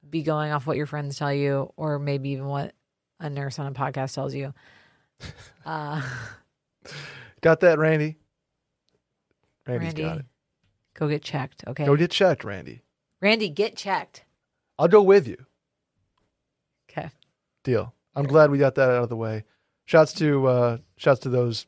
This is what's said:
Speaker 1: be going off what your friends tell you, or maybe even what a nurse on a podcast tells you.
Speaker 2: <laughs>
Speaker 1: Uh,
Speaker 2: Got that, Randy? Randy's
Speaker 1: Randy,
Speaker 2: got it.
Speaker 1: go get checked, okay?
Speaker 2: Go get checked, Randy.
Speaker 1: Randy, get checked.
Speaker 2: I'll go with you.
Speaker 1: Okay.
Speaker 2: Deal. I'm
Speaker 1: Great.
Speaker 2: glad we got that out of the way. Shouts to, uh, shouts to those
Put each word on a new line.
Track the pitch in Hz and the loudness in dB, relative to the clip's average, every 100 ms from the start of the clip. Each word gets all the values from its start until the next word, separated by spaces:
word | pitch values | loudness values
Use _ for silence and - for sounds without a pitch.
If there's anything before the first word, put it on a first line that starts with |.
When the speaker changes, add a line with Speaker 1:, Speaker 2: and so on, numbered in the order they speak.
| 147 | -6
Speaker 1:
be | 165 | -4
going | 151 151 151 | -2 -2 -2
off | 147 131 | -4 -4
what | 147 | -4
your | 147 | -4
friends | 151 143 135 | -6 -8 -6
tell | 147 | -4
you, | 139 143 139 135 - | 0 0 -2 -4 -6
or | 151 147 | -6 -4
maybe | 143 143 135 | -4 -4 -4
even | 139 139 | -6 -6
what | 139 - _ _ _ _ _ | -6 -6 _ _ _ _ _
a | 160 | -10
nurse | 139 139 127 | -8 -8 -8
on | 139 | -10
a | |
podcast | 135 135 135 131 - | -6 -6 -4 -6 -6
tells | 139 | -8
you. | 139 135 - _ _ _ _ _ _ | -8 -10 -14 _ _ _ _ _ _
Speaker 2:
<laughs> | - - - _ - | -20 -20 -20 _ -10
Speaker 1:
Uh, | 160 147 151 131 123 113 - _ _ _ _ - - - - - _ | -8 -6 -6 -8 -10 -14 -18 _ _ _ _ -20 -18 -18 -20 -20 _
Speaker 2:
Got | 160 160 | 2 6
that, | 180 156 | 6 6
Randy? | 160 156 151 160 _ _ _ _ _ _ _ _ _ _ _ _ _ _ - | 2 2 -2 -6 _ _ _ _ _ _ _ _ _ _ _ _ _ _ -8
Randy's | 123 165 | -6 -6
Speaker 1:
Randy, | 156 | -6
Speaker 2:
got | 160 160 | -6 -6
it. | 135 _ _ _ _ _ _ - | -12 _ _ _ _ _ _ -6
Speaker 1:
go | 151 | -4
get | 147 | -4
checked, | - 147 127 _ - | -6 -8 -8 _ -12
okay? | 127 143 | -4 2
Speaker 2:
Go | 147 | 4
get | 170 | 2
checked, | - 190 151 | 2 2 2
Randy. | 107 98 64 117 _ _ _ _ | -4 -10 -12 -18 _ _ _ _
Speaker 1:
Randy, | 196 220 208 | 0 0 -2
get | 147 208 - | -2 -4 -4
checked. | 202 180 - - _ _ _ _ _ - | -6 -6 -6 -20 _ _ _ _ _ 0
Speaker 2:
I'll | 165 | 6
go | 208 | 6
with | 196 196 127 | 8 6 4
you. | - - _ _ _ _ _ _ _ _ _ _ _ _ _ _ | -12 -18 _ _ _ _ _ _ _ _ _ _ _ _ _ _
Speaker 1:
Okay. | - 156 _ _ _ _ _ | -12 -12 _ _ _ _ _
Speaker 2:
Deal. | - 117 117 _ _ 139 | -2 -2 -2 _ _ -6
I'm | |
Speaker 1:
Great. | 143 | 2
Speaker 2:
glad | 151 151 | 6 6
we | 143 | 6
got | 135 127 | 2 2
that | 131 | 2
out | 123 | 2
of | 120 | 0
the | 113 | -4
way. | 113 110 - _ _ _ - | -4 -6 -10 _ _ _ 2
Shouts | 165 156 | 4 4
to, | - 156 139 131 | 2 0 2 2
uh, | 123 120 117 _ _ | 2 2 -2 _ _
shouts | - 131 | 2 2
to | 135 | 2
those | 123 123 110 | 0 0 -4